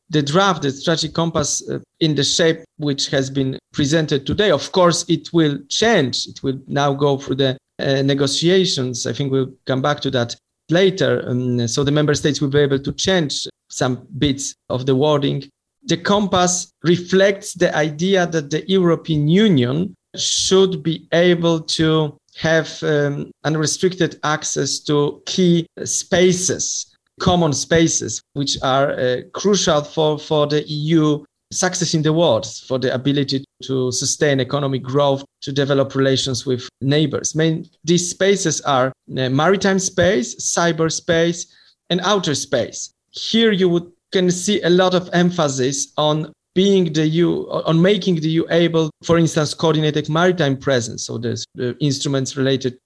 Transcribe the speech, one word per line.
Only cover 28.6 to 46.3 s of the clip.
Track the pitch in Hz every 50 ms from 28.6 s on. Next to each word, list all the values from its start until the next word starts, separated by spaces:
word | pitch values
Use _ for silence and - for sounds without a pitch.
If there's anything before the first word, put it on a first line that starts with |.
are, | 135 135 131 135 139 143
uh, | 139 - 131 123 123 123 123 -
crucial | - - - 196 208 180 - 185 160 147 143
for, | - - 165 156 151 151 139
for | - - 156 151 147 143
the | 147 151 147
E | 151 151 151 147 156 170 160
U | 151 151 147 147 147 - _ _ _ -
success | - - 180 185 180 - 180 - -
in | 160 147
the | 156 156
world, | 165 170 156 113 107 - - - - - -
for | 131 131
the | 120 131 131
ability | 127 131 143 139 143 139 135 135 135 139 - _ - 131
to | 127 131 131 127 127
sustain | 123 - 139 131 - - 160 147 139 131
economic | 123 123 - 143 143 135 135 127 123
growth, | 127 127 143 143 139 135 135 - - _ _
to | - 139
develop | 135 143 139 131 143 139 135 - -
relations | 135 135 135 135 127 - 135 127 117 -
with | 139 127 120 - - - -
neighbors. | - 135 143 151 160 - 113 - - - -
Main, | 156 160 165 160 165 - - _ _ -
these | 151 175 175 180 175
spaces | - - 190 196 202 185 - 165 147 -
are, | - 147 139 127 127 131 127 _ _ - - 123
uh, | 131 127
maritime | 131 139 156 180 202 190 196 196 190 190
space, | 185 - - - 175 175 208 240 233 - -
cyberspace, | - - - - 190 170 170 160 156 160 160 160 - - - 170 165 170 170 175 175 - - _ _ _ _ _ _ _ -
and | 170 180
outer | - 185 208 196 165 160 139
space. | - - - 143 123 104 85 - - - - _ _ _ _
Here | - - - - - 226 233 220
you | 208 180 185 180
would, | 170 175 170 - _ _ _ _
can | - 190 185 180
see | 175 180 - 208 208 -
a | - 165
lot | 175 185 185 185 180
of | 175 180 -
emphasis | - 175 175 180 180 175 156 143 131 135 127 135 139 - - - _ -
on | 151 151 151 156 156 -